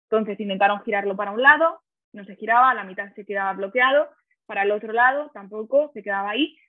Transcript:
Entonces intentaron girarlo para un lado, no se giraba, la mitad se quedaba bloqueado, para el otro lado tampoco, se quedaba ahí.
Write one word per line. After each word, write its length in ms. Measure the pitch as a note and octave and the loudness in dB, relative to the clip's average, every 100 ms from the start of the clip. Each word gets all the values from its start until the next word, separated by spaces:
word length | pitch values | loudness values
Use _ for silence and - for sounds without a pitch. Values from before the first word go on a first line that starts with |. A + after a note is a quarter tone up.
| - | -2
Entonces 280 | A3 G#3+ G3+ | -2 -2 -6
intentaron 440 | G3+ F#3+ G3+ G#3 | -6 0 2 0
girarlo 340 | A#3+ G3+ G3+ G3 | -4 -4 -2 -4
para 160 | G3+ | -6
un 100 | A3 | 2
lado, 380 | C#4 D4+ E4 E4 _ _ _ | 4 6 4 -2 _ _ _
no 120 | G#3 G3 | -20 -20
se 100 | F#3+ | -8
giraba, 380 | G#3+ A#3 C4 | 0 4 4
la 100 | A3+ | 2
mitad 280 | F#3+ F#3+ G3+ | -4 -12 -12
se 100 | G#3 | -12
quedaba 300 | G3+ G3 G3 | -8 -4 -4
bloqueado, 540 | F#3+ G3 B3 B3+ C#4+ E4 _ _ _ - | -4 -4 0 4 4 0 _ _ _ -10
para 180 | G#3 | -4
el 60 | G3+ | -2
otro 220 | G#3 A3 | -2 -2
lado 380 | A3+ B3+ C#4 D4+ | 2 2 2 -4
tampoco, 580 | - G3 G#3+ A3 C#4 D4 | -12 -14 -12 -2 0 0
se 80 | G#3+ | -4
quedaba 280 | G3+ G3 G3+ | -6 -4 -4
ahí. 260 | A#3 E4 _ | -2 -4 _